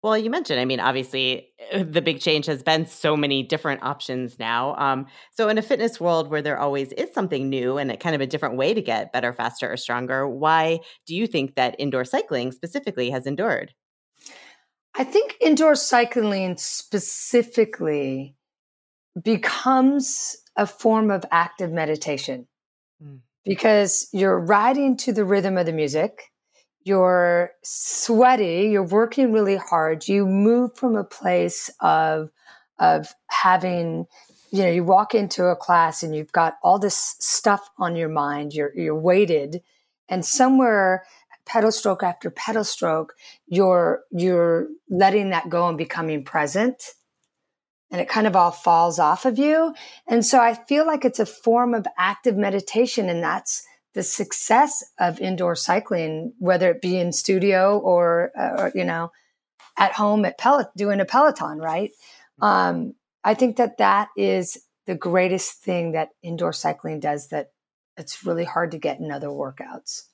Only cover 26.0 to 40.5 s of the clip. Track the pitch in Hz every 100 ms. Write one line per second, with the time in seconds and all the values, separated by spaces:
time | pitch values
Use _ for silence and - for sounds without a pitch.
26 | 196 - - _ _ _ _ _ 185 196
27 | 185 180 175 175 175 - - - - -
28 | - 226 254 254 190 170 208 208 180 202
29 | 233 285 262 220 202 196 - 170 160 160
30 | - 202 196 190 208 240 247 - 254 214
31 | 196 - 180 180 175 - - - 170 160
32 | 160 156 156 _ - - _ _ 165 160
33 | 156 - _ - 190 185 185 175 170 160
34 | 170 _ _ _ _ 196 185 170 175 190
35 | 208 226 202 - 180 175 - 175 165 160
36 | 165 156 156 - 165 - 175 196 202 -
37 | - - - - - 196 - - 180 170
38 | 160 156 143 147 147 151 143 170 160 156
39 | 165 185 202 156 143 175 _ _ _ _
40 | _ 185 - - 254